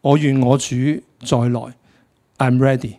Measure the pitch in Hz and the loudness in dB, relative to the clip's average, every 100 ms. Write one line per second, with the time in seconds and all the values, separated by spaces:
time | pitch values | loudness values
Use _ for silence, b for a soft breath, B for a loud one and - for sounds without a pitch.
0 | 139 147 147 135 123 117 - 123 135 151 | 2 2 2 2 2 0 0 -4 -2 -4
1 | _ _ 127 123 120 120 117 - b b | _ _ -2 0 0 -2 -8 -20 b b
2 | b _ _ _ 131 127 135 131 120 | b _ _ _ 0 2 2 0 -6